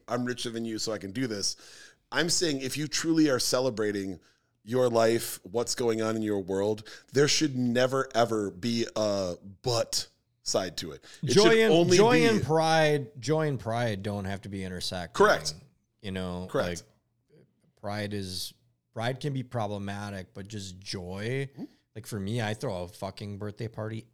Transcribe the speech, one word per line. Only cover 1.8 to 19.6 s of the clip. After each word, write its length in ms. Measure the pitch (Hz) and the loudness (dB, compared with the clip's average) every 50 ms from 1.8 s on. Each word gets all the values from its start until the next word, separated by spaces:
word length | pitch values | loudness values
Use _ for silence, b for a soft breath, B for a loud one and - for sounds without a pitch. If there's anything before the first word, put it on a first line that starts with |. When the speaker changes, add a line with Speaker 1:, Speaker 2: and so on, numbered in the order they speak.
| B B B B B _ | B B B B B _
Speaker 1:
I'm 180 | - 139 160 170 | -2 0 0 2
saying 320 | - - 180 160 143 135 | 2 0 0 0 0 -2
if 160 | 135 127 - | -4 -6 -4
you 100 | 135 156 | -4 -6
truly 420 | 147 - - - 165 160 160 156 147 | -4 -4 -4 0 2 4 4 6 4
are 100 | 131 120 | 4 2
celebrating 800 | - - - 127 131 131 113 101 107 104 101 101 98 98 90 80 b b b b b b b b _ | 2 0 0 2 0 0 0 0 -2 -2 -2 -2 -4 -6 -8 -10 b b b b b b b b _
your 260 | 104 120 127 127 123 | -2 2 2 2 4
life, 500 | 113 113 113 113 117 113 - - - - _ | 4 6 6 6 4 2 0 -4 -10 -10 _
what's 320 | 95 90 117 120 - - | -4 -2 -2 -2 -2 -2
going 260 | - 123 117 113 110 | 0 0 0 0 2
on 140 | 110 110 113 | 0 0 0
in 60 | 113 110 | 0 0
your 160 | 107 104 98 | 0 0 -2
world, 480 | 95 87 95 95 98 107 110 104 - B B B B _ - | -2 -2 -2 0 0 0 -2 -2 -6 B B B B _ 2
there 140 | 131 151 | 4 4
should 280 | 143 - - 156 151 131 | 4 4 2 2 0 0
never, 520 | 127 123 120 117 123 127 127 131 135 131 - - | 0 0 2 4 4 4 4 2 0 -2 0 2
ever 340 | 110 120 104 113 110 104 95 | 2 2 4 2 -2 -2 -4
be 340 | 87 90 87 120 117 117 113 - - | -6 -4 -4 -2 0 0 -2 -2 -2
a 400 | 110 107 104 101 98 95 90 87 - - 98 98 _ - | 0 0 0 2 0 -2 -2 -4 -8 -12 -20 -20 _ -4
but 440 | 127 120 113 113 - - - - - _ _ _ _ _ _ _ | 0 0 0 0 0 -2 -6 -6 -6 _ _ _ _ _ _ _
side 340 | - - 113 95 90 80 | -2 -2 -2 -2 -2 -6
to 140 | - 95 82 | -8 -10 -10
it. 120 | 71 - B B B B B | -12 -14 B B B B B
It 100 | 127 123 | 4 6
Speaker 2:
Joy 100 | 190 208 226 | 6 8 8
Speaker 1:
should 80 | 226 220 | 8 6
Speaker 2:
and, 140 | 220 220 156 | 6 6 6
Speaker 1:
only 240 | 170 175 - 175 | 6 6 6 8
Speaker 2:
joy 160 | 180 208 233 247 | 8 8 8 8
Speaker 1:
be 120 | 240 233 | 6 6
Speaker 2:
and 180 | 233 220 208 - | 6 4 4 2
pride, 640 | - 156 160 160 160 160 160 156 151 151 147 135 - - 131 | 2 2 4 4 4 4 6 6 4 4 0 -2 -6 -12 -8
joy 280 | 110 - 156 156 156 | -2 0 0 2 2
and 120 | 151 139 113 | 0 -2 -4
pride 420 | 110 113 113 120 123 117 104 95 | -4 -4 -2 0 0 -2 -2 -4
don't 240 | 98 107 101 101 95 | -4 -4 -4 -4 -4
have 160 | 95 98 95 - | -4 -6 -6 -8
to 60 | 101 | -10
be 140 | 101 98 95 | -8 -8 -8
intersecting. 500 | 92 92 90 - - 95 90 85 - - - 196 | -8 -8 -6 -6 -6 -6 -6 -8 -8 2 4 6
Speaker 1:
Correct. 280 | 214 160 - - - - - - _ _ _ _ _ _ _ | 6 6 2 0 -8 -10 -10 -18 _ _ _ _ _ _ _
Speaker 2:
You 100 | - 101 | -10 -8
know, 360 | 92 95 92 90 90 90 92 92 | -6 -6 -6 -6 -6 -8 -8 -6
Speaker 1:
Correct. 180 | - - 95 90 | -4 -4 -2 -2
Speaker 2:
like, 720 | 87 82 - _ _ _ _ _ _ _ _ _ _ _ _ _ _ _ _ _ _ _ | -6 -8 -10 _ _ _ _ _ _ _ _ _ _ _ _ _ _ _ _ _ _ _
pride 320 | - 101 101 104 104 101 104 | -10 -8 -6 -4 -4 -4 -4
is, 400 | 101 98 92 92 90 - - - _ _ _ _ _ _ _ _ | -4 -6 -6 -8 -8 -10 -10 -12 _ _ _ _ _ _ _ _
pride 260 | 117 110 123 127 123 | -6 -4 -4 -4 -4
can 140 | - 151 135 | -6 -6 -4
be 100 | 135 123 | -4 -6
problematic, 840 | 120 - 120 | -6 -4 -4